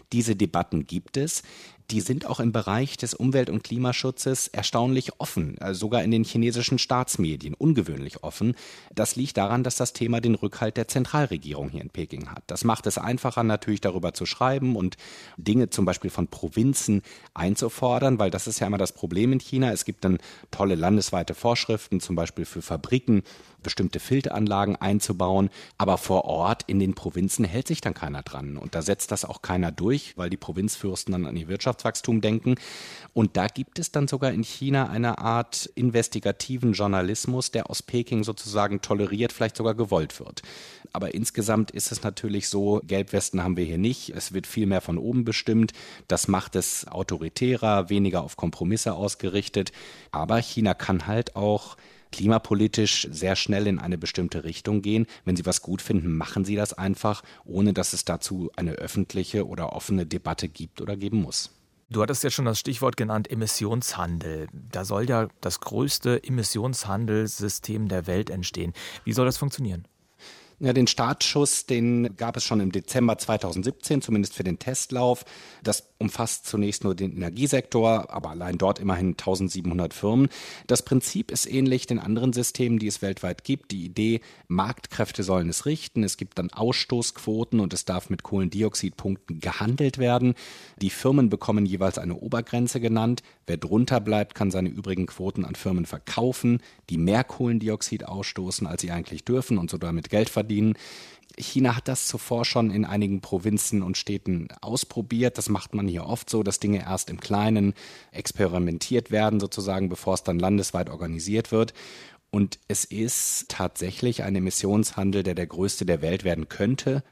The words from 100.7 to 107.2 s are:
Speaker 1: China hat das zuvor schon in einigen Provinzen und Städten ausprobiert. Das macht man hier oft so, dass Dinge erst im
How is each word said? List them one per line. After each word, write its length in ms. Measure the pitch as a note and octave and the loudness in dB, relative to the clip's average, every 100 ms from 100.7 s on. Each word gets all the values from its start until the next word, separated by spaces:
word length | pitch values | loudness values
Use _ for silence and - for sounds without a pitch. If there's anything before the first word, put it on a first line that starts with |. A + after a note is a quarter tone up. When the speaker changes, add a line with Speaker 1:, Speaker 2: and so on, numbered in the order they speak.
| G#2+ - - - - _ - | 2 -4 -18 -20 -20 _ -14
Speaker 1:
China 380 | - C#3 B2+ A#2+ | -4 2 2 2
hat 120 | - | -2
das 200 | B2+ - | -4 -2
zuvor 360 | A2+ - A#2+ | -4 -2 -2
schon 260 | A#2 B2+ A2+ | 0 2 2
in 140 | G2+ | 2
einigen 380 | G2+ G2+ G2+ G2 | 0 2 0 0
Provinzen 600 | - F#2+ G#2 G#2 - G#2+ | -2 -2 0 0 0 0
und 140 | F#2 F#2+ | 0 -4
Städten 520 | - G2 - F2 - - | -4 -4 -2 -2 -4 -10
ausprobiert. 800 | G2+ A#2+ - - G#2 A#2 B2 A#2 | -6 -4 -4 -6 -2 2 2 2
Das 100 | G#2+ | -2
macht 260 | G2 - | -2 -2
man 140 | G#2 G2 | -2 -2
hier 160 | E2+ | -2
oft 240 | E2 A2+ - | -4 -6 -2
so, 140 | A2+ | 0
dass 180 | G2+ - | 0 0
Dinge 200 | G#2 G2+ | 2 0
erst 280 | F#2+ F#2 - | 0 -4 -4
im 120 | F2 | -8